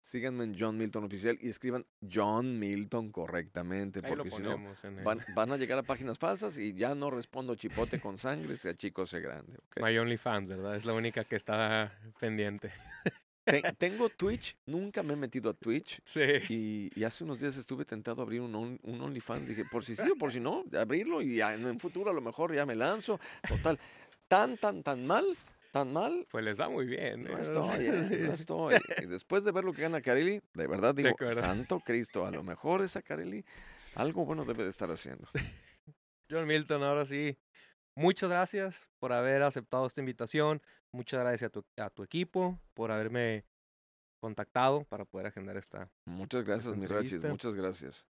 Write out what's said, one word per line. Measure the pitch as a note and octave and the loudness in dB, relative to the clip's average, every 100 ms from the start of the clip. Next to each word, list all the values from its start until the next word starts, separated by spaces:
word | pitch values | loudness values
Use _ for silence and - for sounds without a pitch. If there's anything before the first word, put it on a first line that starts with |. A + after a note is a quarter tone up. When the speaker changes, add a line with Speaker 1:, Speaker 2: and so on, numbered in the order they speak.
Speaker 1:
Síganme | - B2+ B2+ B2+ A#2 | -8 -4 -4 -2 -4
en | F#2+ | -2
John | A2 A2 | -2 0
Milton | A2 A2 | -2 -2
Oficial | G#2 G2 G#2+ A#2 | -6 -2 0 0
y | A#2+ | -2
escriban | G#2 B2+ B2 - _ G2+ | -4 -4 -4 -6 _ -2
John | F#2+ G#2 A2 B2+ A#2+ | 2 4 4 2 0
Milton | G2+ G2+ G2+ A#2 A2 | 0 0 -2 -4 -4
correctamente, | F#2+ E2+ F2 D#2+ - F2 F#2+ G2+ F#2+ | -6 -4 -4 -4 -6 -4 -2 -4 -6
Speaker 2:
Ahí | F2+ D#3 | -4 -4
lo | |
Speaker 1:
porque | B2+ G#2 | -4 -4
si | |
no, | G2+ | -4
Speaker 2:
ponemos | G#2 G2+ G2 G2+ | -4 -6 -12 -12
en | G2 | -4
el | |
Speaker 1:
van, | G2+ A2+ A2+ F#2+ | 0 0 0 0
van | A2 | 2
a | C#3 | 2
llegar | B2+ C3 | 0 0
a | |
páginas | B2+ C3 C3+ A2+ | 0 -4 -4 -2
falsas | E3 G3 G#3 D3 | -2 0 -4 -4
y | G#2+ | -4
ya | F#2+ A#2 C#3+ | 0 0 0
no | C#3+ | -2
respondo | B2+ - C3 B2+ A#2 | -2 -6 -6 -4 -4
chipote | G#2+ G2 A#2 D3 | -2 -2 0 0
con | G#2+ G2 | -4 -6
sangre, | B2+ D3 D#3 - | -4 -4 -4 -6
sea | F2+ F2 | -6 -4
chico, | G2+ F#2 F#2 | -6 -4 -4
sea | F2 | -4
grande, | D2 D2+ - - | -6 -10 -12 -18
¿ok? | _ - | _ 0
Speaker 2:
My | A2+ A2+ | 2 4
OnlyFans, | A#2 A#2 - G#2+ G2 | 4 0 0 0 -2
¿verdad? | F#2+ G2 G#2 | -6 -4 -4
Es | A2 | 0
la | |
única | A2+ A2+ A2+ G#2+ | 0 0 -2 -2
que | G#2+ | -4
está | - G#2+ A2 A2 G#2 - A2 - | 0 2 4 2 0 -6 -20 -4
pendiente. | A#2 G#2+ G#2 G#2 G2+ - - - | -2 0 0 -2 -8 -12 -16 -4
<laughs> | - - _ _ - | -4 -4 _ _ 4
Speaker 1:
Te-, | - E3+ - | 4 4 0
tengo | F3+ G#3 A#3 | 0 2 0
Twitch, | - F#3+ A3+ - - - | 2 0 0 -6 -12 -6
nunca | D#3+ G3+ G#3 | -4 -2 -4
me | D#3+ | -2
he | D3 | -2
metido | C3+ C3 A2+ | -2 0 0
a | |
Twitch. | - A2+ A#2 - - - | 0 0 0 0 -14 -6
Speaker 2:
Sí. | D#3 C#3 C#3+ - | 2 6 6 4
Speaker 1:
Y, | A2+ G#2+ G#2+ G2 - | -2 0 -2 -4 -2
y | |
hace | A2 - | -2 -2
unos | E3 B2+ | -6 -2
días | C#3+ C3+ | -2 -4
estuve | A#2+ C3 | -6 -6
tentado | C#3+ A2 G#2+ A#2 | -6 -6 -6 -4
a | |
abrir | A#2 A#2 | -2 -4
un | B2 G#2+ | -4 -4
on-, | A#2 B2+ | -4 -8
un | - A#2+ | -8 -6
OnlyFans. | C#3 C3+ - A#2+ C3 | -6 -6 -6 -6 -4
Dije, | A2 - | -4 -2
por | A#2 | -4
si | A2 A2+ | -4 -2
sí | B3 | 0
o | F4 | 2
por | D3+ | 0
si | A#2+ | -2
no, | A#2+ B3+ F#4 D#2+ | -2 -2 -2 0
abrirlo | A2 D3+ A#3+ E4 | 2 0 0 0
y | D#3+ A#2 | 0 2
ya | G#2+ A2 | 2 2
en | B2 | -2
un | A#2 | -4
futuro | F3 F3 G3+ | -4 -2 0
a | |
lo | E3+ | 0
mejor | A#2 A2+ E3 | -2 -2 0
ya | D3+ C#3+ | 0 0
me | A2 | 2
lanzo. | C3 G#3+ G#3 G3+ - - - | 0 0 -2 -4 -4 -12 -2
Total, | - D#3+ D#3 - - - - _ | 2 2 2 -2 -20 -20 -20 _
tan, | F#3 B3+ A#3+ | 6 6 2
tan, | G#3 F#3+ | 0 0
tan | D3 C3 B2+ | -2 -2 4
mal, | G#3 G4 F4 - - _ | 4 4 -2 -8 -20 _
tan | C#3 C3+ | -2 0
mal. | D3 A3+ F4 - | 0 0 -2 -4
Speaker 2:
Pues | A#2 A2 | -2 -2
les | G#2 | 0
va | - | -2
muy | A#3+ B2+ | 0 -2
bien, | B2+ C3+ - | -2 -2 -4
Speaker 1:
No | - - | -6 -4
Speaker 2:
¿eh? | |
Speaker 1:
estoy, | D#3 D#3 D3+ - - | 0 0 2 2 2
eh, | F#3 E3 G3 D#3+ | 2 2 0 0
no | |
Speaker 2:
<laughs> | |
Speaker 1:
estoy. | - - E3 D#3+ A3 - D#3 | -2 -2 -2 6 6 6 -4
Y | F2+ | -2
después | F#2+ - F#3+ | -6 0 2
de | G3+ | 2
ver | F#3 | 2
lo | F#3 | 0
que | C#3+ | 0
gana | D#3+ D#3+ | 0 0
Carelli, | B2+ B2+ E3+ G3+ _ | 4 6 6 0 _
de | - D2+ | -4 0
verdad | F#2 A2 | 4 4
Speaker 2:
De | C#3 | 6
Speaker 1:
digo, | C#3 - | 4 4
Speaker 2:
acuerdo. | B2 A#2 | 0 2
Speaker 1:
"Santo | F2+ G2+ C3 F3+ | 2 0 0 -2
Cristo, | - A#2 A2+ G#2 F#2 | 0 0 0 -2 -2
a | |
lo | E2+ | -4
mejor | F#2 D#2+ D3 F#3 | -6 -4 0 2
esa | F#3+ - | 2 -4
Carelli | - D#3 F3 G#3 - - - - - - | -6 -6 -6 -8 -12 -18 -18 -20 -12 -2
algo | C3 F3+ D3 | 0 0 -2
bueno | D#3 B2+ | -2 -2
debe | A2+ | -2
de | G2 | -2
estar | F#2+ F#2 | -2 -4
haciendo". | D#2+ - C2 - | -4 -8 -12 -8
Speaker 2:
<laughs> | C#3+ - - - - - - _ _ _ | -6 -6 -10 -20 -20 -20 -20 _ _ _
John | D#3+ D#3+ | -2 4
Milton, | D#3 D3+ D3 | 2 4 2
ahora | C#3 C#3+ C#3 | 4 2 2
sí, | C#3+ D3+ C3+ _ - - _ _ - | 0 -2 -2 _ -20 -20 _ _ 4
muchas | E3 F#3 F#3+ | 6 6 2
gracias | F3 F#3 G3+ G3 F3+ - _ | 4 2 0 -2 -6 -20 _
por | C3 | 0
haber | B2 B2+ C3+ | 4 6 6
aceptado | C#3+ C3 A2 C3 C3 | 6 2 -2 0 0
esta | - | 0
invitación. | C3 A#2 A#2 D3+ D3+ D3+ _ - _ | -4 -2 0 4 4 4 _ -20 _
Muchas | B2 B2 C3 | -10 -4 0
gracias | B2 A#2+ A#2 | 2 2 -2
a | |
tu, | - - - | -6 -12 -8
a | G#2 | -8
tu | - | -8
equipo | G2 D#3+ F3 F#3 F3+ F3+ - | -6 -2 0 2 0 -2 -12
por | - A2+ | -4 0
haberme | G#2+ A2 A#2+ A#2 A2 - _ _ _ _ _ _ _ | 0 0 2 2 0 -6 _ _ _ _ _ _ _
contactado | A2+ A2 G#2 B2+ C3 C#3 D3 | -8 -6 -2 4 6 4 0
para | G#2 G2 | -8 -8
poder | F#2+ G2+ | -6 -6
agendar | G#2 G2 G2 | -6 -8 -8
esta, | - G2+ F#2+ _ - | -10 -12 -14 _ -12
Speaker 1:
Muchas | F2+ F#2+ B2+ | -10 -4 -2
gracias, | G#2 G#2 A#2 | 0 0 0
Speaker 2:
esta | G#2 | -4
Speaker 1:
mi | F#2 | 0
Rachis, | G#2 B2+ | 0 0
Speaker 2:
entrevista. | F2+ D3+ | -2 -2
Speaker 1:
muchas | D3 B2 G2+ | -2 -4 -2
gracias. | F#2 F2+ C#2 - - | -2 -4 -10 -14 -20